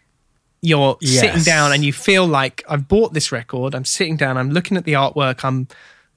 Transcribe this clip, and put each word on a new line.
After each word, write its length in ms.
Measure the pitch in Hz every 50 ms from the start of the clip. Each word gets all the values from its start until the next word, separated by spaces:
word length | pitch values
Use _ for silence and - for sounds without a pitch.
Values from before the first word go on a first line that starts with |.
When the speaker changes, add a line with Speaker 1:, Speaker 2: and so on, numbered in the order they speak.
| _ _ _ _ _ _ _ _ _ _ _ -
Speaker 1:
You're 360 | - 165 156 143 139 135 - -
sitting 360 | 165 135 127 127 - - -
Speaker 2:
Yes. 80 | 170 156
Speaker 1:
down 280 | 170 160 156 147 143
and 120 | 139 143 147
you 80 | 143
feel 340 | 135 - - - 196 190 185
like, 380 | 170 147 135 135 131 - - - -
"I've 200 | 156 147 139 -
bought 260 | 190 214 226 - 156
this 160 | 151 - -
record, 440 | 139 120 120 - - 123 127 135 135
I'm 80 | 127 131
sitting 320 | - - - 196 160 160
down, 200 | 147 147 131 131
I'm 140 | 127 127 135
looking 260 | 147 180 170 - 202
at 80 | 180 175
the 100 | 165 147
artwork, 500 | 135 135 - - 147 139 131 123 - -
I'm 240 | 135 131 131 127 - - - - - - _ _ _ _